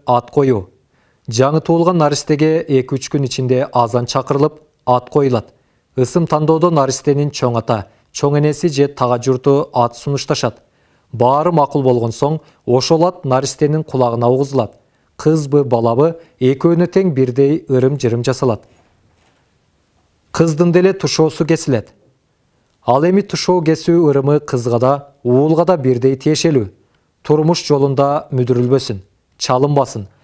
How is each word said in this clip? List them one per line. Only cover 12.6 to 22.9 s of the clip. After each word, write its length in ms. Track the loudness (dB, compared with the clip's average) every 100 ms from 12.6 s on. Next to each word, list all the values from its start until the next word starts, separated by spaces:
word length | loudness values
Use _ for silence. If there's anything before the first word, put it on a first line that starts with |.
| -2
ошол 400 | 0 2 0 0
ат 160 | -4
наристенин 580 | -2 -2 -2 -2 -2 -2
кулагына 440 | -4 -2 -2 0 0
угузулат. 500 | 0 0 -2 -4 -8 _ _ _ -4
Кызбы, 460 | -2 -2 0 0
балабы, 540 | 0 0 2 2 0 -2 -14 -2
экөөнө 460 | -2 2 0 2 0
тең 220 | 0 0
бирдей 460 | 0 0 0 0 0 -2
ырым-жырым 540 | 0 0 0 -2 -2 -2
жасалат. 380 | -2 -2 -2 -8 _ _ _ _ _ _ _ _ _ _ _ _ _ _ _ _
Кыздын 380 | -2 0 0 2
деле 200 | 2 2
тушоосу 540 | 0 -2 0 0 0 -2
кесилет. 460 | -2 0 -2 -4 _ _ _ _ _ _ _ _ _
Ал 220 | 0